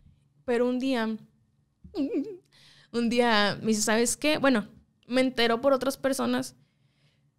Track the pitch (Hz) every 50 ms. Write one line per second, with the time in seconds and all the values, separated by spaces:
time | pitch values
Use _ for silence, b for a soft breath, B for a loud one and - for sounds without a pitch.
0 | _ - _ _ _ _ _ _ - - 240 233 247 247 254 254 254 269 262 233
1 | 220 220 220 214 - - _ _ _ _ _ _ _ _ _ _ - - - 370
2 | 269 294 480 302 302 440 381 349 _ _ _ - - - - - - _ - 233
3 | 240 226 233 233 240 240 220 208 208 196 151 - - 220 220 208 214 233 214 226
4 | 233 240 - - - 294 311 - 240 277 254 208 190 - - - _ _ _ _
5 | _ - 240 262 262 262 254 - 233 233 233 233 269 277 269 254 254 269 269 -
6 | - 262 269 262 240 240 247 254 269 - - _ _ _ _ _ _ _ _ _
7 | _ _ _ _ _ _ _